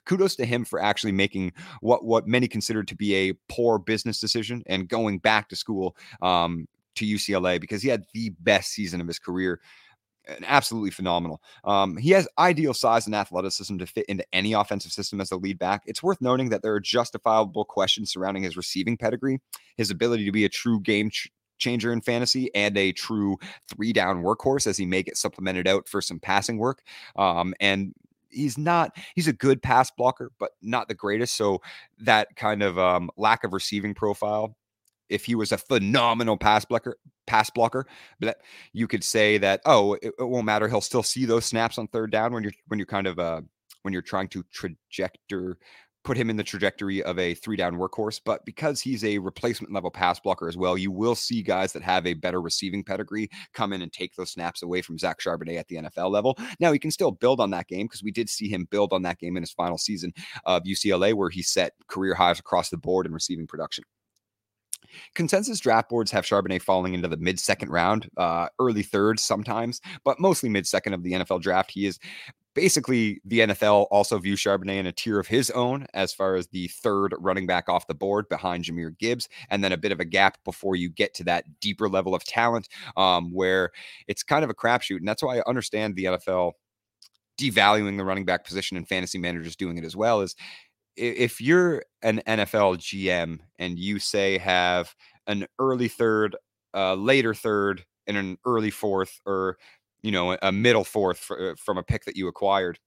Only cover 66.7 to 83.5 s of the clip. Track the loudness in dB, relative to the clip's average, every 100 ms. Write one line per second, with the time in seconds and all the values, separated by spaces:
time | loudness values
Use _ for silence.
66.7 | 0 0 -2 -2 -2 -2 0 0 -2 0
67.7 | 0 2 2 -2 -2 -2 0 -2 0 0
68.7 | 2 0 2 4 2 0 -2 -2 -4 -4
69.7 | -8 -12 -4 -2 2 2 2 2 0 0
70.7 | 0 0 -4 -2 -2 0 -2 2 2 0
71.7 | -2 -4 -4 -12 -18 -18 -20 _ 0 2
72.7 | 2 2 2 2 -2 -2 2 4 4 6
73.7 | 6 6 4 4 0 0 0 2 0 0
74.7 | -2 -2 -4 -2 0 2 2 2 0 0
75.7 | -2 -6 -2 -2 0 0 0 -2 -6 -8
76.7 | -4 0 2 0 -2 -2 0 0 0 2
77.7 | -2 -2 -6 -2 -2 -2 -4 -4 -4 -6
78.7 | -8 -10 -4 -2 -2 -6 -14 -6 0 0
79.7 | 0 0 -2 0 4 4 2 -8 -8 -2
80.7 | -2 -2 -2 -2 -2 -2 -2 -2 -8 -6
81.7 | -2 0 0 0 -2 -2 0 2 0 -6
82.7 | -14 -8 2 4 4 0 0 2